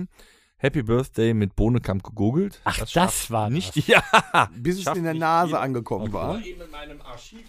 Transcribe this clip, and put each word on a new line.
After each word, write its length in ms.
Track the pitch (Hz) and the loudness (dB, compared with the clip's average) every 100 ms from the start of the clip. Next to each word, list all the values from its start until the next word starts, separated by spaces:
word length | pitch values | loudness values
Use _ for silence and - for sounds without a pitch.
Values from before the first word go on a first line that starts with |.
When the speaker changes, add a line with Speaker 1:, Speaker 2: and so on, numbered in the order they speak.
Speaker 1:
Mhm. 80 | 180 - - _ _ _ | -6 -12 -20 _ _ _
Speaker 2:
Happy 240 | 135 151 | -2 0
Birthday 500 | 110 120 131 - 113 | 2 2 0 0 2
mit 240 | 113 98 - | 4 2 2
Bohnekamp 460 | 107 123 - 98 | 2 2 0 -2
gegurgelt. 580 | - - 107 147 196 - | -4 -2 0 2 -2 -4
Speaker 1:
Ach, 80 | - | -4
Speaker 2:
Das 80 | - | -4
Speaker 1:
das 120 | 117 | -2
Speaker 2:
schafft 380 | 165 185 - - | 2 2 0 -2
Speaker 1:
war 180 | 113 107 | -2 0
Speaker 2:
nicht, 260 | 147 185 | -2 -2
Speaker 1:
das. 120 | - - | -2 4
Speaker 2:
<laughs> 0 | |
ja. 160 | 202 - 226 - 170 110 | 4 6 2 4 2 2
Speaker 3:
Bis 220 | 95 131 185 | 0 -2 -2
es 60 | |
Speaker 2:
Schafft 160 | 170 160 | -2 -2
Speaker 3:
in 60 | |
der 100 | 165 | -2
Speaker 2:
nicht 60 | 160 | -2
Speaker 3:
Nase 260 | 165 165 175 | 2 2 2
Speaker 2:
jeder. 80 | 156 | 0
Speaker 3:
angekommen 500 | 131 123 110 101 107 | -2 -4 -4 -4 -4
war. 260 | 98 107 208 | -4 -4 -6
Speaker 2:
Eben 160 | 359 - | -10 -14
in 100 | 170 | -16
meinem 300 | - - - | -14 -16 -16
Archiv 460 | - 123 - 226 | -16 -16 -18 -20